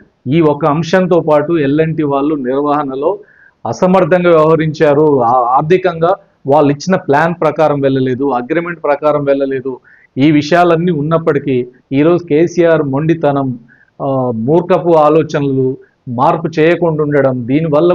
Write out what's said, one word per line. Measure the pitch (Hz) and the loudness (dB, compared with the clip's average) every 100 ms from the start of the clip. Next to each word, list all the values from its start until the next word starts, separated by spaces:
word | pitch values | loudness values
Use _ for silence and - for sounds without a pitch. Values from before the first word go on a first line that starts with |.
| _ _ 123 | _ _ -2
ఈ | 156 156 | 0 2
ఒక | 147 160 | 0 0
అంశంతో | 143 160 190 185 175 160 | -2 0 0 2 0 2
పాటు | 151 147 170 139 | 0 0 -2 0
ఎల్ఎన్టీ | 147 160 160 151 | 0 0 -2 -2
వాళ్ళు | 139 143 156 123 | -2 -2 -2 -2
నిర్వహణలో | 135 147 143 143 131 151 202 - _ _ _ 113 | -2 0 -2 -2 -4 -4 -4 -8 _ _ _ -8
అసమర్థంగా | 117 185 185 180 180 175 165 | -2 2 2 2 2 4 4
వ్యవహరించారు. | 156 160 160 147 156 143 156 139 117 | 4 2 0 0 2 4 2 2 2
ఆ-, | 127 120 131 | 2 2 0
ఆర్థికంగా | 156 180 180 165 165 196 _ _ 135 | 2 0 0 -2 -2 -2 _ _ 0
వాళ్ళు | 143 147 | 2 2
ఇచ్చిన | 143 - 185 - | 0 -2 -2 0
ప్లాన్ | 139 165 170 | 0 0 0
ప్రకారం | 156 143 151 143 135 | -2 0 0 0 0
వెళ్ళలేదు, | 135 127 123 139 123 | 0 -2 -2 -2 -4
అగ్రిమెంట్ | 123 160 170 165 151 | -4 -4 -4 -6 -4
ప్రకారం | 139 151 151 139 | -2 0 0 0
వెళ్ళలేదు. | 139 139 135 131 123 _ _ _ - | -2 -2 -4 -8 -10 _ _ _ 0
ఈ | 143 147 | 2 2
విషయాలన్నీ | 143 175 175 165 175 156 | 2 2 2 2 0 -2
ఉన్నప్పటికీ | 147 165 165 143 143 127 120 - - 135 | -2 -2 0 -2 -2 -4 -4 -10 -6 0
ఈరోజు | 151 175 175 | 2 2 0
కేసీఆర్ | 147 170 175 170 160 147 | 0 0 2 2 2 0
మొండితనం, | 131 156 160 147 139 135 120 - _ _ - | -2 -2 0 0 -2 -4 -6 -12 _ _ -10
ఆ, | 143 135 127 113 113 | -6 -2 -2 -4 0
మూర్ఖపు | 165 175 180 165 160 151 | 0 0 0 2 2 4
ఆలోచనలు, | 156 156 160 143 131 131 135 - _ - 120 | 2 0 -2 -2 -2 -2 -4 -12 _ -10 -2
మార్పు | 147 175 165 160 | 0 0 -4 0
చేయకుండా | 156 170 170 156 151 | 2 2 0 -2 -2
ఉండడం, | 147 135 127 117 | 0 0 -2 -2
దీనివల్ల | 139 165 147 175 | -2 0 0 2